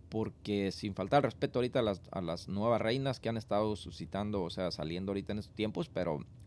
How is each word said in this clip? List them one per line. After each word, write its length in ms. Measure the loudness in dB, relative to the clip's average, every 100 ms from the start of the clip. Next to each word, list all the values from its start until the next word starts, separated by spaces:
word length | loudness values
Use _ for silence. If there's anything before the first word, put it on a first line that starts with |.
| -6
porque 640 | -2 -2 -4 0 2 2
sin 220 | 0 -4
faltar 240 | -2 4 4
el 60 |
respeto 340 | 4 0 -2 2
ahorita 220 | 2 2
a 20 |
las, 200 | 2 0 -4
a 100 | -4
las 280 | -2 -4 -4
nuevas 320 | 0 4 4
reinas 400 | 4 2 0 -2
que 80 | -2
han 80 | -4
estado 400 | 0 2 2 0
suscitando, 680 | -6 -10 -6 -2 0 0
o 80 | -2
sea, 220 | 0 -2
saliendo 400 | -2 -2 -2 -2
ahorita 220 | -2 -2
en 60 | -4
estos 140 | -4
tiempos, 340 | -2 -2 0 -4
pero 320 | -2 0 -2 -4 -16